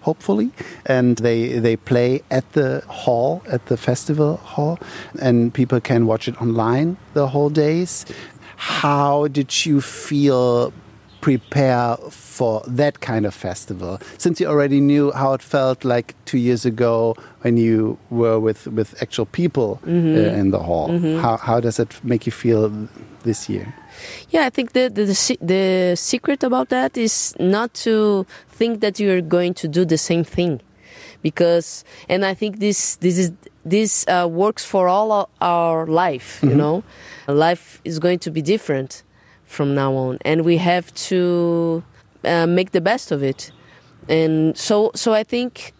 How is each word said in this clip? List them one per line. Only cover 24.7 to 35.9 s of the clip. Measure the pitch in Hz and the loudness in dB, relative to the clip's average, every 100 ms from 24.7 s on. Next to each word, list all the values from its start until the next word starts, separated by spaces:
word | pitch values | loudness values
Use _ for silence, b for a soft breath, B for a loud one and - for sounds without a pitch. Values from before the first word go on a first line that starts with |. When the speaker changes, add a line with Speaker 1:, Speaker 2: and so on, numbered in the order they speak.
Speaker 2:
the, | 254 254 | 0 0
the, | 202 | 0
the | 202 | 0
se-, | 190 - 247 | 0 0 -2
the | 170 185 190 185 180 | 0 2 2 2 2
secret | 175 - 247 - 285 | 0 -2 -2 -2 -2
about | 262 254 262 | 0 -2 0
that | 254 269 - | -2 -2 -2
is | 226 - - - | -2 -2 -4 -2
not | 180 202 240 - | 0 0 -2 -4
to | - 220 214 196 190 B B | 0 2 2 0 -2 B B
think | - 233 226 | -2 -2 0
that | 214 190 | -2 0
you're | 208 185 | 2 2
going | 165 175 175 | 2 2 2
to | 175 165 | -2 -4
do | 151 | 0
the | 180 160 | 2 2
same | - 170 | 2 0
thing, | 160 - 175 131 _ B B B B B | 0 -2 -2 -2 _ B B B B B
because, | 156 - 170 170 165 - B B B | -6 2 2 2 0 -12 B B B
and | 185 | 0
I | 196 | 0
think | 185 214 208 | -2 -6 -2
this, | 208 196 - - | -2 0 -2 0
this | 180 180 | 0 2
is, | 180 170 - _ | 0 -4 -20 _
this, | 160 202 214 - - | -2 0 2 0 0
uh, | 180 175 | 0 0
works | 165 208 226 | 0 0 -2
for | - 196 180 | -4 0 2
all | 190 220 | 2 2
o-, | 208 - _ | 0 -2 _
our | 175 170 170 165 | 0 2 2 0
life, | 160 | 0